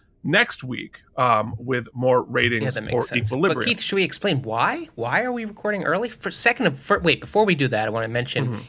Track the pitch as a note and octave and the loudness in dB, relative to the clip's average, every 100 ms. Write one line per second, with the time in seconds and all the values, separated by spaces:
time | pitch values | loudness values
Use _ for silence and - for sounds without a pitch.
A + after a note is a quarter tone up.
0 | _ _ F2+ G3+ A#3+ - C3 A#2+ - - | _ _ 0 2 2 -2 -8 -10 -10 -16
1 | _ - B2 A2 A2 A2 B2 B2 A2+ A#2+ | _ 0 4 4 2 -6 -4 -4 -4 -2
2 | B2+ B2 - B2 A#2+ A2+ B2+ A2+ A2 A#2+ | 4 4 2 2 2 2 -2 -4 -2 -2
3 | - B2+ G#2 C3 F#3 C3+ A#3 - - G3 | 0 -2 -2 0 2 2 0 0 0 0
4 | D#3+ - G3+ C#3 A#2 A2+ E3+ D4+ D#4+ - | 0 -2 -2 -2 -2 0 0 -2 -8 -8
5 | A#2 E3+ B3+ A#3+ G#3+ G#3+ G#3 G3+ D3 F3+ | -2 0 0 -4 -6 -6 -4 -2 0 0
6 | A#3 - F#3+ - A#3 B3 F#3+ C3+ - G3 | -2 -6 -4 2 2 4 0 0 0 2
7 | F3 - - G#3 G#3+ D3+ B2+ G#2+ A2 A2+ | 4 2 0 2 2 2 2 0 -2 -2
8 | A2+ A#2+ B2+ B2 B2+ A2 | -2 -4 -2 -2 -2 -4